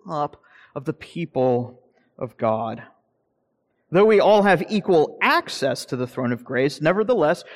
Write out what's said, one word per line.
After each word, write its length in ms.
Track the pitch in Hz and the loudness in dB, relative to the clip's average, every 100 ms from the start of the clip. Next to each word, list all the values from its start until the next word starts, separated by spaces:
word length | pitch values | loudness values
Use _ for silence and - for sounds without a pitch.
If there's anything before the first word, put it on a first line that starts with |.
| - | -10
up 320 | 156 143 - _ _ _ | -6 -8 -10 _ _ _
of 120 | 147 139 | -12 -10
the 80 | |
people 880 | 147 - 170 165 139 127 123 120 - _ _ _ - | -10 -12 -10 -8 -2 0 0 -4 -14 _ _ _ -14
of 220 | 123 - | -14 -6
God. 460 | 113 110 113 110 - _ _ _ _ _ _ _ _ _ _ | -4 -2 -6 -10 -16 _ _ _ _ _ _ _ _ _ _
Though 160 | 165 214 | 2 4
we 120 | 208 | 4
all 260 | 165 208 | 4 4
have 200 | 202 175 - | 4 2 0
equal 480 | 214 - 175 147 - | -4 2 2 2 0
access 640 | 202 226 226 - 135 120 | 0 0 -2 -6 -4 -4
to 120 | - 127 | -8 -8
the 100 | 123 | -8
throne 260 | - 127 | -6 -4
of 100 | 120 | -6
grace, 380 | - 123 135 - | -6 -2 -2 0
nevertheless, 640 | 151 190 214 247 151 175 - | 0 0 0 0 0 -2 -6